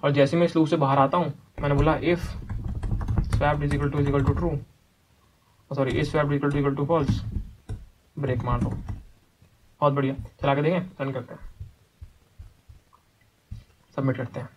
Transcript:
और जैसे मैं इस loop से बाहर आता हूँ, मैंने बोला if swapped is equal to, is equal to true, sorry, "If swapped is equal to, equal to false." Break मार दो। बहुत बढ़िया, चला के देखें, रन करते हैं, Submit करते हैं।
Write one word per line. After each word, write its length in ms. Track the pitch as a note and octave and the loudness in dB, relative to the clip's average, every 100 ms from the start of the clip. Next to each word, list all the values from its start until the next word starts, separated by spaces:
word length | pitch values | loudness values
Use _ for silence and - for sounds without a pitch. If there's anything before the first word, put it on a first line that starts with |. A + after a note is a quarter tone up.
और 80 | D3 | 2
जैसे 260 | C#3 C#3 E3+ | 4 4 6
मैं 80 | E3+ | 4
इस 100 | E3 | 4
loop 120 | D#3 | 4
से 80 | E3 | 4
बाहर 220 | C#3 C3+ | 4 4
आता 200 | E3 F3+ | 4 4
हूँ, 160 | D#3 - - - | 0 -6 -14 -6
मैंने 140 | D3 C#3+ | 0 2
बोला 240 | D3+ D#3 | 4 2
if 240 | D#3+ F3 - - - - - - - - - - - | 2 0 -2 -10 -8 -8 -6 -6 -4 -4 -2 0 0
swapped 340 | - D3 D3 | 2 2 2
is 100 | D3 | 0
equal 180 | C#3 C#3 | 0 0
to, 80 | D3 | 0
is 100 | C#3+ | 2
equal 160 | C#3 C3+ | 2 2
to 100 | - | 0
true, 200 | E3+ C#3+ - _ _ _ _ _ _ _ _ _ _ | 0 -4 -8 _ _ _ _ _ _ _ _ _ _
sorry, 200 | C#3 C3+ | -2 0
"If 160 | C3+ D3+ | 0 0
swapped 220 | D#3 D3 | 0 0
is 60 | C#3+ | 0
equal 140 | C#3+ | 0
to, 80 | C#3+ | 2
equal 160 | C#3+ C#3 | 0 0
to 100 | C#3+ | 0
false." 320 | E3 C#3 G2+ - - - - - - - _ _ - | 0 2 -2 -2 -6 -8 -16 -14 -14 -14 _ _ -6
Break 260 | C#3 B2 | -4 -2
मार 160 | A#2+ B2 | -2 -2
दो। 100 | A#2+ G#2 - - - - _ _ _ _ _ _ | -2 -4 -8 -12 -14 -20 _ _ _ _ _ _
बहुत 120 | D3 | 0
बढ़िया, 220 | C#3 C3+ C3+ - _ | 2 -2 -4 -10 _
चला 140 | D3 C#3 | 0 2
के 60 | |
देखें, 180 | D3 F3+ F3+ - | 2 0 -4 -6
रन 100 | C3+ | -6
करते 220 | B2+ A#2+ | -6 -10
हैं, 60 | - - - - - _ _ - _ _ _ - _ _ - _ _ _ _ _ _ _ - - _ _ - | -14 -16 -16 -18 -18 _ _ -20 _ _ _ -20 _ _ -20 _ _ _ _ _ _ _ -16 -16 _ _ -2
Submit 200 | C3+ C3 | -2 -2
करते 220 | A#2+ C3 | -6 -8
हैं। 100 | B2+ | -12